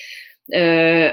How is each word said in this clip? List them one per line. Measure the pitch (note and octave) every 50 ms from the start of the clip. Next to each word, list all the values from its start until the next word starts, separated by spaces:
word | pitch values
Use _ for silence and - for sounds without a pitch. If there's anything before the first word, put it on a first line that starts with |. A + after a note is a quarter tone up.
| - - - - - - - _ _ -
ö, | - F3+ E3+ E3 E3 E3 E3 E3 E3 E3 D#3+ -